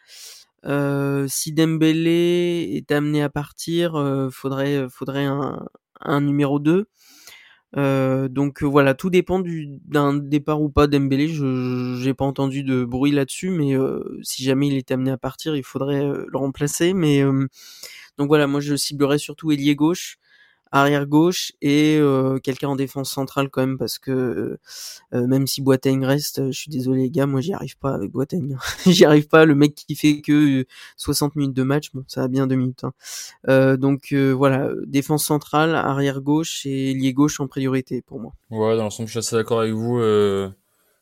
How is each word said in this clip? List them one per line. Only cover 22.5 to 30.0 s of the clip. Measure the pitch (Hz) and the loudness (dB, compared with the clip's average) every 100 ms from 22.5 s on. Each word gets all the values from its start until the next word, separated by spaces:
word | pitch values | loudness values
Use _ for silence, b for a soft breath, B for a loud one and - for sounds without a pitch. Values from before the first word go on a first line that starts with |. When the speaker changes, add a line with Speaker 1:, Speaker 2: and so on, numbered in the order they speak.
| 127 139 | -4 -4
Speaker 1:
en | 139 | -2
défense | 131 139 131 | -4 -6 -8
centrale | - 135 143 139 | -6 -6 -4 -4
quand | - | -2
même | 131 131 | -2 -2
parce | 117 - | -6 -8
que, | - | -4
euh, | 131 123 82 120 - B B B B B 123 | -2 -2 -2 -6 -8 B B B B B -2
euh, | 123 | 0
même | 135 135 | 2 0
si | - | 0
Boateng | 135 131 135 135 131 | 2 2 2 0 0
reste, | 147 147 - | 0 -2 -4
euh, | 135 | -4
je | 127 | -6
suis | 151 | -8
désolé | 147 127 131 | -6 -2 0
les | 127 | 0
gars, | 127 139 | 0 0
moi | 135 | -2
j'y | 160 | -4
arrive | 196 147 - | -6 -10 -8
pas | 135 139 | -6 -4
avec | 98 | -6
Boateng. | 139 139 185 139 135 - | -6 -4 -4 -6 -8 -8
<laughs> | - 185 | -2 2
J'y | 175 | 6
arrive | 151 151 147 | 8 8 6
pas, | 160 160 | 6 8
le | 143 | 6
mec | 147 | 4
qui | - - | 2 -10
fait | 147 | 0